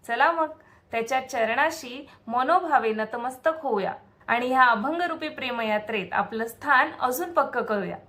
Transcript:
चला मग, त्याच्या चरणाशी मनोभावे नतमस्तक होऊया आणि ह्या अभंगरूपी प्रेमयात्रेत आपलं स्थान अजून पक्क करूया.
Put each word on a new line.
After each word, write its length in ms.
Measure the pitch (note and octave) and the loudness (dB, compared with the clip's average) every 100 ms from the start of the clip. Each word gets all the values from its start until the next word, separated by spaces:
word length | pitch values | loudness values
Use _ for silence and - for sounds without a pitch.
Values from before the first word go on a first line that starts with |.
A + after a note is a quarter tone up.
| - | -6
चला 240 | A#3+ D4 | 0 2
मग, 180 | E4 D#4 - - _ _ | 2 -2 -4 -20 _ _
त्याच्या 380 | A#3 A3+ C4 B3+ | -6 -2 -2 -2
चरणाशी 800 | B3+ A3 A#3+ D#4 D#4+ B3 B3+ D4+ - - | -2 -2 2 0 -2 -12 -14 -16 -18 -4
मनोभावे 680 | A#3+ C4 F4+ F4 C#4 A3 | -2 2 2 4 2 2
नतमस्तक 580 | G#3+ G#3+ A#3+ A#3+ B3+ D#4+ D#4+ | -2 -4 -4 -6 -2 -2 0
होऊया 320 | C#4 G#3 F3+ - - _ - | -2 -2 -2 -6 -16 _ -2
आणि 200 | A#3 B3 | 0 2
ह्या 160 | C4 | 6
अभंगरूपी 680 | B3+ A3 B3 E4 F4 D#4+ D#4 | 6 6 0 -2 -2 -4 -6
प्रेमयात्रेत 840 | D4+ C4 A#3+ A3 G#3+ G#3+ A3 F3+ | -6 -6 -4 0 -2 -2 -6 -2
आपलं 340 | G#3+ G3+ A3+ A3+ | -2 -2 -4 -6
स्थान 400 | - C#4+ C4 D#4 - | -6 4 4 4 0
अजून 340 | B3 B3+ F4+ | -2 0 0
पक्क 240 | E4 C#4+ B3 | 0 0 0
करूया. 400 | A3 G#3 F3+ E3+ | 0 -2 -2 -8